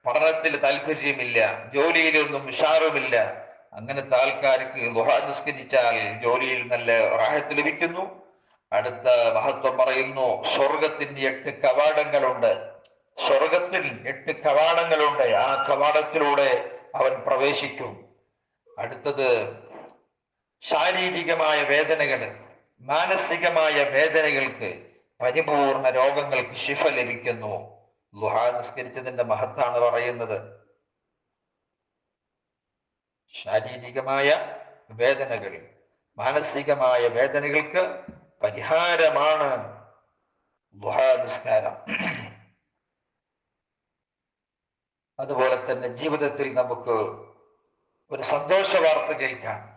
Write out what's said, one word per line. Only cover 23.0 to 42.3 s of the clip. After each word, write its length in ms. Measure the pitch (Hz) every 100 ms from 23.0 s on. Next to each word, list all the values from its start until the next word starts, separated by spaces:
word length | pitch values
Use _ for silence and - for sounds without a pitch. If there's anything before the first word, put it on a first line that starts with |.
| 180 190 - 165 175 170 156 147 143 131
വേദനകൾക്ക്, 720 | 156 160 151 139 131 - 104 82 - _ _ _
പരിപൂർണ 680 | 123 120 - 147 139 135 131 127
രോഗങ്ങൾക്ക് 580 | 135 147 143 131 123 -
ശിഫ 200 | - 139 160 131
ലഭിക്കുന്നു. 540 | 120 117 120 110 107 98 - - _ _ _
ദുഹാ 320 | 101 107 113 120 123
നിസ്കരിച്ചതിന്റെ 680 | 117 - 127 131 127 123 117
മഹത്താണ് 460 | 123 131 - 123 120
പറയുന്നത്. 540 | 120 120 120 120 110 98 - - _ _ _ _ _ _ _ _ _ _ _ _ _ _ _ _ _ _ _ _ _ _ _ _ _ _ _
ശാരീരികമായ 960 | - - 110 127 127 123 131 131 139 139 156 - - - - _ 110
വേദനകൾ, 520 | 120 131 123 113 98 82 - _ _ _ _ -
മാനസികമായ 840 | 123 147 - 143 139 139 127 123 120 113
വേദനകൾക്ക് 680 | 135 143 147 147 147 180 185 - - - _ _
പരിഹാരമാണ് 1080 | 107 - - 160 175 165 160 143 147 156 139 123 110 - - _ _ _ _ _ _ _ _ 104
ദുഹാ 340 | - - 131 127
നിസ്കാരം. 520 | 127 - 156 - - - - - 180 127 113